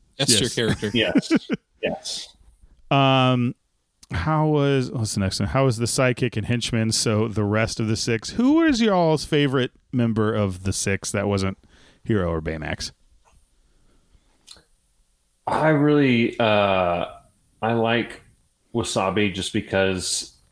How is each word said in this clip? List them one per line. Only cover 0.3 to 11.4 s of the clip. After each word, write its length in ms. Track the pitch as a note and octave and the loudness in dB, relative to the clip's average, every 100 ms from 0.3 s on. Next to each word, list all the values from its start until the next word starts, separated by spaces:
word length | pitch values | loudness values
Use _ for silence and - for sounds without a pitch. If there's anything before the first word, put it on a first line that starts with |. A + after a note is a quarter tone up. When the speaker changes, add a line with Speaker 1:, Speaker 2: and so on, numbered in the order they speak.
| A2 | 2
Speaker 2:
Yes. 100 | A#2 - | 0 0
Speaker 1:
character. 360 | A2+ G#2+ G#2 | 0 -2 -2
Speaker 3:
<laughs> 20 | |
Yes. 380 | A2+ F#2+ - - E4 - C4 _ _ | 0 2 0 0 -2 -2 -8 _ _
Yes. 460 | F#2 - - - - _ _ _ - _ - | -6 -6 -10 -12 -14 _ _ _ -20 _ -2
Speaker 2:
Um, 640 | C#3 C3+ C3 B2+ B2+ A#2+ - _ _ _ _ - | 2 4 4 2 2 -2 -4 _ _ _ _ -8
how 340 | - A2+ D#3 D#3 | -6 -2 0 2
was, 440 | D3+ C#3+ C#3 B2+ | 2 2 0 0
what's 220 | A#2+ G#2+ - | -4 -4 -2
the 60 | |
next 180 | F#2+ - | -2 -2
one? 100 | G2+ | -2
How 160 | C3+ C3+ | 2 2
was 120 | A2 | 0
the 80 | A#2 | -2
sidekick 520 | - B2+ B2 B2 A2 | 0 0 0 -2 -2
and 80 | G2+ | -2
henchman? 460 | A#2+ - A#2 A2 | -2 -2 0 0
So 360 | - A#2+ G#2+ A2+ | 0 0 0 0
the 180 | G#2+ G2+ | 0 0
rest 340 | G#2+ A2+ - | 0 0 -2
of 80 | A2 | -2
the 80 | A2 | -2
six. 360 | - A2+ - | -2 -4 -4
Who 240 | - B3+ D#4 | 0 2 4
was 240 | D#4+ A#3 | 2 2
y'all's 440 | A3+ F#3 E3 D#3 - | 2 2 2 0 0
favorite 460 | D3+ C#3+ C3+ B2+ - _ | 0 2 0 -2 -6 _
member 420 | B2+ A#2 A2 G#2+ | 0 0 2 0
of 300 | G#2+ G2+ F#2 | 2 0 -2
the 100 | F#2+ | -4
six 380 | - G2+ G2 - | -4 -2 -4 -2
that 140 | G2+ G2+ | -2 0
wasn't 300 | G2 | 0